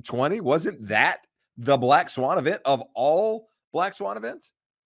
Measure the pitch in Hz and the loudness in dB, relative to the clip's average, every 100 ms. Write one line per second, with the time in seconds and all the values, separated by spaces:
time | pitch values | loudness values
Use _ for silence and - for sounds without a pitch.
0 | - 123 139 214 151 156 180 190 104 107 | -8 -2 -2 -2 0 0 0 -8 -2 2
1 | 147 - _ _ _ - 120 135 123 147 | 2 0 _ _ _ -8 0 2 6 4
2 | 180 - 127 180 139 202 135 135 - - | 4 -2 0 0 0 -2 0 0 -2 -2
3 | 135 165 220 220 220 _ _ 151 185 - | 2 2 0 -2 -10 _ _ -4 -4 -4
4 | 196 208 226 277 - _ _ _ | -10 -8 -10 -12 -18 _ _ _